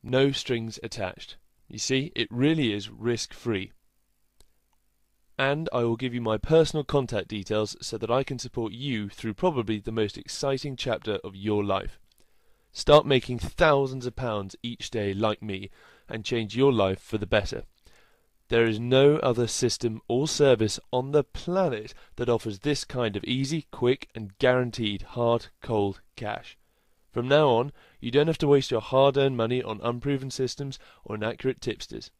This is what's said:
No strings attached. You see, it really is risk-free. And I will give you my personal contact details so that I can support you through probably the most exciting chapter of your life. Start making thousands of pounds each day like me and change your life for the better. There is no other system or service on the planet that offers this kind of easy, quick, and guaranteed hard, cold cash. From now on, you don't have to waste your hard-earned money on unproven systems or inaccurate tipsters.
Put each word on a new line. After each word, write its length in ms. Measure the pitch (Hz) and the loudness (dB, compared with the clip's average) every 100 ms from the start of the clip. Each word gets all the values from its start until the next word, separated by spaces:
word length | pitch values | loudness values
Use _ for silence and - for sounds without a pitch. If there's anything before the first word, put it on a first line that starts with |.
No 300 | - 131 139 | 0 2 2
strings 460 | 135 - 120 113 107 | 2 -4 -4 -4 -10
attached. 540 | 113 - 92 - - - _ _ _ | -12 -8 -8 -8 -18 -20 _ _ _
You 100 | 110 | -8
see, 340 | - 135 147 | 0 0 0
it 140 | - 110 | -4 -4
really 420 | 120 143 160 123 | 2 2 4 2
is 180 | 104 104 | -2 -6
risk-free. 840 | 110 113 117 - - 123 104 95 _ _ _ _ _ _ _ _ _ _ _ _ _ _ _ _ - | -6 -4 -2 -6 -8 -4 -2 -4 _ _ _ _ _ _ _ _ _ _ _ _ _ _ _ _ -2
And 300 | 135 147 165 | -2 0 -2
I 120 | 123 | -2
will 120 | 117 117 | -2 -2
give 160 | 127 | -4
you 80 | 120 | -4
my 160 | 117 107 | -2 -2
personal 480 | - 160 156 156 | 4 4 4 0
contact 440 | 139 143 127 110 90 | -2 -2 0 -6 -6
details 460 | 107 95 107 107 - | -10 -4 -2 -2 -6
so 160 | - 110 | -10 -8
that 140 | 107 | -2
I 120 | 123 | -2
can 160 | 135 127 | -2 -6
support 340 | 123 - 110 | -8 -6 -6
you 360 | 117 139 113 101 | -6 -4 -4 -4
through 260 | - 113 | -6 -8
probably 440 | 107 180 139 107 110 | -2 0 0 -2 -4
the 120 | 107 | -4
most 280 | 113 104 - | -2 -2 -4
exciting 580 | - - 143 135 147 131 | -12 -4 -2 -2 -6 -6
chapter 420 | - 113 110 98 | -4 -4 -2 -6
of 100 | 107 | -6
your 300 | 95 104 104 | -6 0 0
life. 340 | 101 95 95 - _ _ _ _ _ _ _ | 2 -2 -2 -12 _ _ _ _ _ _ _
Start 340 | - - 151 147 | -6 8 8 8
making 320 | 131 - 123 | 0 0 -6
thousands 680 | 82 - 165 143 135 131 | -6 2 4 4 2 -4
of 120 | 123 - | -8 -6
pounds 380 | 127 107 98 - | -4 -4 -6 -10
each 280 | 120 120 - | -12 -10 -8
day 240 | 113 101 | -4 -2
like 280 | 98 110 104 | 0 0 -2
me 280 | 107 95 98 - - _ - | -6 -8 -10 -18 -20 _ -12
and 160 | 113 | -10
change 320 | 104 120 107 110 | -4 -4 -2 2
your 160 | 139 | 4
life 280 | 117 95 95 | 4 2 0
for 160 | - 110 | -4 -6
the 100 | 92 | 0
better. 360 | 110 - - - _ _ - _ _ _ _ _ | 0 0 -8 -12 _ _ -20 _ _ _ _ _
There 180 | 117 117 | 2 2
is 120 | 107 | 2
no 380 | 120 131 139 151 | 4 6 6 6
other 280 | 135 117 117 | 2 0 0
system 560 | - 123 - 117 110 _ | 0 0 0 -4 -4 _
or 200 | 120 156 | -2 0
service 500 | - 143 120 110 - - | 4 4 6 2 -2 -2
on 200 | 123 131 | -2 2
the 120 | 147 | 0
planet 680 | 135 - - 185 180 110 110 - - - | 0 -6 -4 0 0 -2 -10 -18 -18 -4
that 120 | 120 | 0
offers 300 | 113 110 98 | 0 0 -4
this 260 | 147 147 | -2 -2
kind 320 | - 127 117 98 | -4 -2 -2 -2
of 80 | |
easy, 420 | - 127 135 160 - | -4 -2 -2 -4 -6
quick, 380 | - 123 135 - | -2 0 0 -4
and 220 | - 104 - | -12 -12 0
guaranteed 640 | 127 127 123 113 110 101 | 4 4 0 -2 -4 -4
hard, 440 | - 120 117 117 - _ | -8 -2 2 2 -2 _
cold 400 | - 110 101 98 _ - | -2 0 0 -2 _ -10
cash. 420 | 104 104 - - _ _ _ _ _ | -8 -8 -12 -20 _ _ _ _ _
From 180 | 123 123 | -6 2
now 200 | 147 147 | 4 6
on, 240 | 117 139 - _ _ | 4 0 -8 _ _
you 120 | 120 | 0
don't 160 | 131 151 | 2 2
have 120 | 160 | 2
to 100 | 147 | 4
waste 220 | 143 131 | 4 4
your 120 | 117 | -4
hard-earned 560 | - 131 139 139 139 127 | 0 4 4 4 0 2
money 240 | 113 127 | 0 0
on 180 | 110 107 | -4 -4
unproven 480 | 117 120 135 139 131 | -4 -2 -2 -2 -4
systems 480 | - 127 - 139 131 - - | -4 -4 -4 -8 -10 -18 -20
or 120 | - | -12
inaccurate 480 | 107 107 117 131 - | -6 -6 -2 -4 -4
tipsters. 480 | - 104 - 110 - | -6 -6 -8 -12 -14